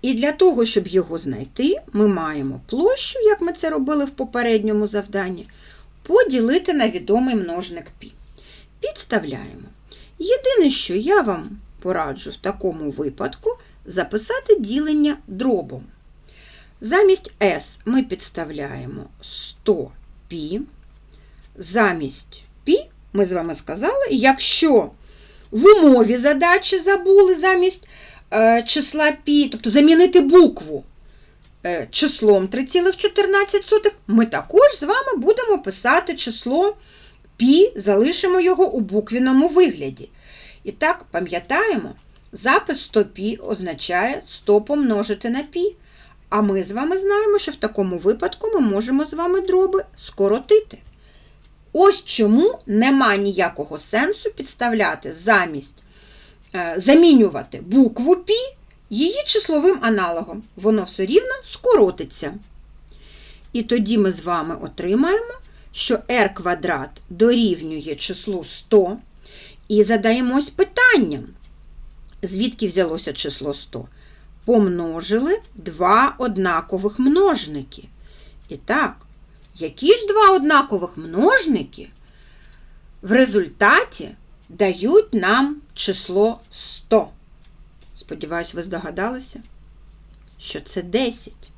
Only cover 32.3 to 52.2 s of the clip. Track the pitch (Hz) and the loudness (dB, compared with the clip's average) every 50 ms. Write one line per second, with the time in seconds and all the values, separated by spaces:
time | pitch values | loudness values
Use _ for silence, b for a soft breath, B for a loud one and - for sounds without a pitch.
32.3 | 202 196 190 190 208 247 269 262 - 359 349 370 370 - - 415 415 - 403 381 | 4 4 2 -2 -4 -6 -6 -2 0 0 0 0 -2 0 -4 -2 0 0 0 2
33.3 | 392 403 403 392 - 392 403 - 427 415 427 415 415 - _ - 202 220 233 226 | 2 0 0 0 -2 -4 0 0 0 2 2 0 -4 -4 _ 0 2 2 2 0
34.3 | - 147 - - - 403 554 587 523 - 294 294 427 508 539 539 453 277 233 349 | -2 -8 -8 2 4 6 6 6 4 0 -4 -2 -2 -2 0 -2 -4 0 0 0
35.3 | 440 494 494 453 403 - - 196 190 - - 240 277 349 349 - 294 269 - 240 | 0 0 2 0 0 0 -2 -8 -10 -4 -2 0 0 0 0 -4 -6 -6 -6 -8
36.3 | 226 - - 240 262 320 381 415 415 b b b b b b b b b b _ | -8 -8 -6 -4 -2 0 0 0 -2 b b b b b b b b b b _
37.3 | _ - 226 254 285 330 392 - - - 190 202 202 196 233 302 359 - - 370 | _ 0 2 4 6 6 6 4 2 -4 -2 0 2 2 2 2 0 0 0 2
38.3 | 359 370 339 359 370 302 381 - - 262 208 185 190 214 214 - 226 247 262 262 | 2 2 2 2 2 2 2 0 0 -4 -4 -2 -2 -4 -4 -2 -4 -2 0 2
39.3 | 262 262 302 339 302 359 359 285 196 151 139 135 135 - - - B B B B | 4 4 4 4 4 4 4 4 2 -6 -10 -10 -10 -12 -20 -20 B B B B
40.3 | B B B B B B B - - - - 311 349 - - _ - 170 180 170 | B B B B B B B -14 -6 -2 -2 -2 -2 -4 -8 _ -8 -8 -6 -6
41.3 | 175 175 - - 262 339 440 453 349 220 165 - - - _ _ _ - _ - | -8 -10 -6 -4 -2 -2 0 0 -2 -4 -6 -8 -16 -18 _ _ _ -20 _ -20
42.3 | - - 190 254 294 415 - - 294 - - - - 220 202 - - - 190 214 | -20 -6 0 0 0 0 0 -2 -8 -8 -8 -2 0 0 0 0 -4 -8 -8 -6
43.3 | 233 - - - 214 202 185 175 156 - - - 175 180 202 247 285 - - - | -8 -8 -8 -8 -8 -6 -6 -10 -8 -8 -6 -4 -2 -2 -2 -2 -4 -8 -12 -18
44.3 | - - _ - 208 208 214 - 294 294 285 240 214 202 214 220 208 202 - 233 | -20 -8 _ 2 2 2 2 0 -2 0 0 0 0 0 -2 -4 -6 -6 -4 -6
45.3 | 240 269 294 302 - 349 359 415 - b b b b b b b b b _ _ | -4 -6 -6 -6 -6 -4 -4 -4 -4 b b b b b b b b b _ _
46.3 | - 214 214 202 190 190 180 185 202 233 277 320 370 381 392 392 403 415 440 415 | -2 0 0 0 0 -2 -4 -6 -6 -6 -4 -2 -2 -2 0 0 0 2 2 2
47.3 | 403 403 - 330 285 - - 220 - - 196 185 180 170 165 196 240 233 349 370 | 0 0 -2 -4 -6 -6 -6 -4 -2 -2 -2 -2 -4 -2 0 0 0 0 -4 -6
48.3 | - - - 440 453 370 262 214 196 202 226 247 269 277 302 302 311 311 339 349 | -6 -6 -6 -2 0 0 0 0 0 -2 -2 0 -2 -2 -2 -2 -6 -4 -2 -2
49.3 | 359 392 370 381 370 370 381 370 381 381 381 - - - - - - - 196 196 | -2 -2 0 0 2 2 2 2 0 -2 -4 -6 -18 -20 -20 -20 -4 -2 0 0
50.3 | 208 254 269 - 415 440 427 - - - - - b b b b b b b b | 0 -2 2 4 4 4 4 0 -18 -20 -20 -20 b b b b b b b b
51.3 | b b b b _ _ _ _ - 311 370 403 403 - - - - - | b b b b _ _ _ _ 2 4 4 4 4 2 -8 -8 -2 0